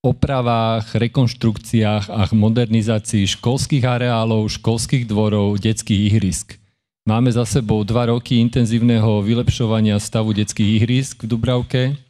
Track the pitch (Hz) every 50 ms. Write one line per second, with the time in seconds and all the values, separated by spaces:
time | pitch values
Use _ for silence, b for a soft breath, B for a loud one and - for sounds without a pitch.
0 | - 131 123 - - - 139 131 123 117 120 113 113 113 113 113 107 - - 117
1 | 113 117 - 135 131 117 - - - 117 107 107 - - - 113 107 104 107 107
2 | 98 - - 110 98 - - 110 104 110 113 123 120 110 113 113 107 110 113 107
3 | - - - 107 98 95 - - - 120 123 139 - - - 139 117 127 123 120
4 | 123 123 120 113 113 113 113 110 107 107 - - - 113 113 117 - - - 135
5 | 120 113 107 104 107 107 104 104 101 101 104 101 92 110 110 - - - 113 98
6 | 104 104 104 110 101 95 82 - - _ - _ _ _ _ _ _ _ _ _
7 | _ - 107 113 123 127 113 120 120 - - 143 117 104 110 107 104 101 110 120
8 | 120 117 117 120 123 - 135 120 117 120 - 135 120 107 113 117 113 120 117 113
9 | 107 113 107 104 98 104 117 117 123 - - - 127 110 110 110 107 107 104 104
10 | - - - 113 110 110 107 101 104 - - - 110 101 110 110 113 113 123 131
11 | 135 131 - _ - 113 123 113 113 127 127 123 123 123 - 131 127 131 143 143
12 | - _